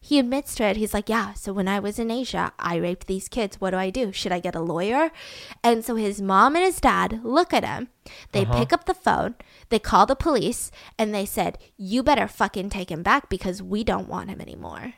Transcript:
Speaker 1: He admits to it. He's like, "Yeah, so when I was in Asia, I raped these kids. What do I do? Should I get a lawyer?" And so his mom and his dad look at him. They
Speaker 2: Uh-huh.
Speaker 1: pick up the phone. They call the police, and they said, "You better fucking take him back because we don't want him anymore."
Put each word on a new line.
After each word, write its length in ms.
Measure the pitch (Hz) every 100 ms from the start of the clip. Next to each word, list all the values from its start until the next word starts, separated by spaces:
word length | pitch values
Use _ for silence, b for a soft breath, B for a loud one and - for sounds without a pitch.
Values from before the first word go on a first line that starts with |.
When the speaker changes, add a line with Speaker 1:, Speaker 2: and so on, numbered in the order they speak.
Speaker 1:
He 140 | - 294
admits 380 | 240 269 285 -
to 80 |
it. 120 | 220 202
He's 160 | 214
like, 160 | 208 208
"Yeah, 240 | 220 202
so 200 | 202 -
when 160 | 196 185
I 100 | 202
was 180 | 202 208
in 100 | 226
Asia, 420 | 233 254 - 175 -
I 160 | 170
raped 320 | 170 175 185 -
these 220 | 190 -
kids. 320 | - 208 -
What 100 | 190
do 60 | 185
I 120 | 190
do? 220 | 220 233
Should 220 | 196 208
I 80 | 180
get 160 | 175 175
a 40 |
lawyer?" 520 | 165 160 196 254 320 B B B B B
And 220 | 240 233
so 100 | 226
his 260 | 226 214 208
mom 360 | 196 190 233 320
and 80 |
his 160 | 370 349
dad 400 | 262 185 185 226
look 320 | 233 269 349
at 100 | 262
him. 220 | 190 - 247 _ - B B
They 100 | -
Speaker 2:
Uh-huh. 160 | 110 120
Speaker 1:
pick 140 | 123
up 120 | -
the 100 | -
phone. 420 | 370 - - - 240 B B B
They 100 | 226
call 260 | - 202 294
the 100 | 269
police, 560 | 330 269 170 240 - B B -
and 160 | 220
they 100 | 208
said, 320 | 196 - 175 - b _
"You 260 | 190 233
better 240 | 262 277 196
fucking 440 | - 208 202 190
take 200 | 202 180
him 140 | 156
back 240 | - 262 -
because 340 | 190 190 185
we 220 | 185 208
don't 240 | 233 185 180
want 200 | 165 -
him 120 | -
anymore." 540 | - - 85 80 254